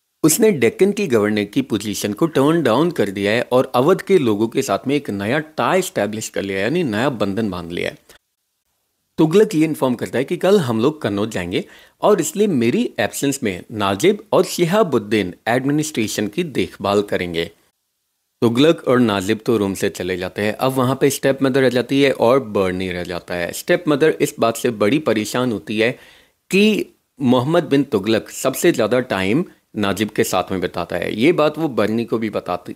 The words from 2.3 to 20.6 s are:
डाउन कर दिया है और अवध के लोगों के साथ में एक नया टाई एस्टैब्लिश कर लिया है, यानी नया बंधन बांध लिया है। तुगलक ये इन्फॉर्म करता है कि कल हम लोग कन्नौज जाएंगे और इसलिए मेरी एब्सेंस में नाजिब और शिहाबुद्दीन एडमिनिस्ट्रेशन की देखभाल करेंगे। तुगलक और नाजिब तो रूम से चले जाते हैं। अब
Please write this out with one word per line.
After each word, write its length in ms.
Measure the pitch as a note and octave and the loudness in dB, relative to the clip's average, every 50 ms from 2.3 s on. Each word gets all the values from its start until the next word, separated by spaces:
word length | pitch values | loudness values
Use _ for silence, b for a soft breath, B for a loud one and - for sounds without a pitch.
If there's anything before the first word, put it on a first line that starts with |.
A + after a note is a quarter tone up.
| - C3 C3+ D3 E3 E3+ D3 | 2 2 2 2 2 2 2
डाउन 280 | A#2+ A2 C3 E3 F3 | 2 2 2 2 0
कर 180 | D#3 - A2 G2 | 0 0 -2 -2
दिया 220 | F#2+ G2+ G2 G2+ | 0 -2 0 0
है 100 | G#2+ B2 - - | 0 0 0 2
और 200 | B2 B2+ C3+ - - | 2 0 2 2 2
अवध 260 | A#2+ C3 D#3 F#3+ E3+ | 2 4 4 2 2
के 160 | - - F#3+ | 2 2 2
लोगों 300 | F#3 C#3+ A2+ G#2 G2+ A2+ | 2 4 2 2 0 0
के 140 | A2+ - D3+ | -2 0 -2
साथ 180 | - - G2 F#2+ - | -2 0 -2 -2 0
में 80 | B2+ C#3+ | -2 -2
एक 140 | D3 - - | -2 -2 -4
नया 300 | G#2 G2 G2+ G#2 B2+ D#3+ | -6 -4 -2 -2 -2 -2
टाई 400 | - - - - A#2 C3 E3 F#3+ | -4 -6 -4 -2 0 0 0 0
एस्टैब्लिश 500 | F3+ - - - G#2 G#2+ G#2+ A2 A2 - | -2 -2 -2 -2 -2 -2 -4 -8 -10 -8
कर 120 | - G2 | -6 -6
लिया 160 | G2 G2 G2 | -6 -4 -4
है, 60 | G2 G2 | -2 -2
यानी 200 | A#2 D#3 F3+ F3 | -2 0 -2 -2
नया 260 | B2+ G#2 G#2 B2 D3 | -2 0 0 0 0
बंधन 400 | C3+ G#2 G#2 G2+ F#2+ A2 A2+ G2+ | 0 -2 -4 -4 -2 -2 -4 -4
बांध 220 | F2+ F2+ E2+ E2 | -4 -8 -8 -8
लिया 180 | F2 F2+ F2+ - | -8 -6 -6 -6
है। 80 | - - _ B B B _ _ _ _ _ _ _ _ _ _ _ _ _ _ _ _ _ _ _ | -8 -12 _ B B B _ _ _ _ _ _ _ _ _ _ _ _ _ _ _ _ _ _ _
तुगलक 380 | - D#3+ D#3 D#3+ G3+ A3 - - | 0 2 4 6 4 4 4 2
ये 100 | D3+ D#3+ | 0 0
इन्फॉर्म 300 | D#3+ D3 - C3+ C3 B2 | 0 0 -2 0 -2 -2
करता 220 | - A#2+ F#2+ - | -2 -4 -4 -2
है 60 | A#2 - | -4 -2
कि 140 | - F3+ | -2 -4
कल 220 | D3+ - F3+ G3+ G#3 | -2 2 2 4 4
हम 200 | D3 B2 A2+ A2 | 2 2 0 2
लोग 220 | A2+ D3+ D#3 D#3 | 2 0 0 0
कन्नौज 280 | - A#2+ G2+ G2+ G#2 A2+ | -4 -4 -2 -2 -2 -2
जाएंगे 360 | G#2+ G2+ F2+ F2 F#2+ C#3 - B B B B B B B | -4 -6 -6 -4 -4 -4 -6 B B B B B B B
और 200 | - F#3 G#3+ E3+ | 0 0 2 2
इसलिए 260 | D#3+ - - F#3+ G#3+ | -2 -4 0 0 0
मेरी 460 | G#3+ E3+ B2 A2+ A#2 C#3 G#3+ A#3+ - - - | 2 2 2 2 2 2 0 -2 -2 -4 -4
एब्सेंस 400 | G#2+ G2+ - - C#3 C#3 C3+ - B2 | -4 -4 -4 -4 -4 -4 -4 -2 -4
में 200 | G#2 F#2 F2 - - | -4 -6 -6 -10 -10
नाजिब 520 | A2 G#2+ G2+ G2 G2+ G2 G#2+ F#3 G#3+ G#3 - - | -6 -2 -2 0 0 2 2 2 2 0 -2 0
और 120 | - D#3+ F#3 | 0 0 0
शिहाबुद्दीन 880 | - - - F3 D#3+ F#3 G#3+ A3 E3 B2+ A#2 G#2 G#2 A2+ G#2+ F#2+ F2+ - - - | 0 0 -2 -2 0 2 2 2 2 0 -2 -2 0 0 0 0 -2 -6 -8 -4
एडमिनिस्ट्रेशन 800 | A2+ A#2 C3 B2+ C#3 C#3+ D3+ D3 D3+ - - A2 G2+ - - G#2+ | -2 -2 0 0 0 -2 -2 -2 -4 -4 -4 -4 -4 -2 -4 -4
की 160 | G2 - E3+ F3 | -4 -4 -4 -6
देखभाल 580 | D#3+ A2+ G#2+ F#2 E2+ - - G2 G2 G2+ G#2 | -4 -2 -4 -4 -4 -4 -6 -2 0 0 0
करेंगे। 500 | G2+ - - F#2 F2+ F2 E2 E2 E2+ E2+ - _ _ _ _ _ _ _ _ _ _ _ _ _ _ _ _ - | 0 0 -2 -4 -4 -4 -4 -4 -4 -6 -8 _ _ _ _ _ _ _ _ _ _ _ _ _ _ _ _ -2
तुगलक 420 | B2 A#2 A#2 A#2+ C#3+ D#3+ E3+ E3 - | 0 0 2 4 4 4 4 2 2
और 120 | - B2+ B2 | 2 2 4
नाजिब 400 | B2 A2 G2+ G2 F#2+ G2 A2 G#2 - | 4 4 2 0 0 -2 -2 -2 0
तो 120 | - A#2 | 0 0
रूम 160 | G#2+ G2+ G2 F#2+ | 2 2 0 -2
से 160 | - - G2+ | -2 -4 -4
चले 280 | - - F#2 F2+ F#2 | -4 -4 -6 -4 -4
जाते 240 | F2+ F2+ F#2 - - | -4 -4 -6 -4 -2
हैं। 120 | G#2 G#2+ G#2 | -2 -2 -2
अब 180 | - | 0